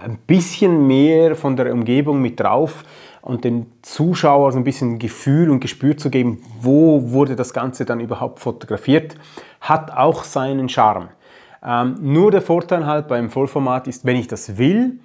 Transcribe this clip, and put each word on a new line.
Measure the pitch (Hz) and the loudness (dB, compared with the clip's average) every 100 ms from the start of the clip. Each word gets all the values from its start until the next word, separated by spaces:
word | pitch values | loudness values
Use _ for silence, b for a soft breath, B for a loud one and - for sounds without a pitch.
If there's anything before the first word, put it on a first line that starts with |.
ein | 98 110 - | -14 -14 2
bisschen | 180 170 - 196 165 139 | 2 2 0 2 4 4
mehr | 131 147 160 165 156 | 4 4 4 2 2
von | 139 131 | -4 -2
der | 123 | -2
Umgebung | 120 113 131 147 143 | -2 0 0 2 -2
mit | 123 - | -2 -2
drauf | 101 117 156 - - B B B | 0 0 0 -6 -20 B B B
und | - 123 | -10 -4
dem | 123 120 117 _ | -2 -4 -6 _
Zuschauer | - - 165 175 156 143 139 | -14 -2 -2 2 2 4 4
so | 127 | 2
ein | |
bisschen | 123 131 123 117 | -2 -2 -4 -4
Gefühl | 113 - 135 147 165 | -8 -6 0 2 4
und | 131 | 2
Gespür | 123 - 139 143 | -2 -2 -2 0
zu | 139 | 0
geben, | 127 123 113 - 110 | 0 0 -4 -14 -4
wo | 123 143 165 151 120 | 2 4 6 4 2
wurde | 131 139 123 | 2 2 0
das | 123 | -6
Ganze | 120 127 - 127 | -6 -6 -6 -6
dann | 117 | -6
überhaupt | 117 120 123 - | -6 -8 -8 -8
fotografiert, | 123 113 - 202 - 156 156 - B B B B | -10 -8 -8 -6 2 2 0 -16 B B B B
hat | - 160 151 | -2 -2 0
auch | 127 143 - | 0 0 0
seinen | - 139 131 139 127 | -4 -4 -2 -4 -2
Charme. | - 110 95 90 _ b b b b - | 2 2 2 -8 _ b b b b -6
Ähm, | 120 123 131 | -2 -2 -4
nur | 147 151 208 | 0 4 4
der | 190 | 4
Vorteil | - - - 175 147 | 2 -2 0 -4 -2
halt | 151 147 | -4 -2
beim | 120 117 | -4 -2
Vollformat | 131 135 147 131 127 131 | -4 -4 -2 -2 -4 -6
ist, | - 123 | -6 -2
wenn | 127 | -2
ich | - | -4
das | 104 - 98 | -10 -10 0
will, | 135 214 254 254 | 2 2 0 -4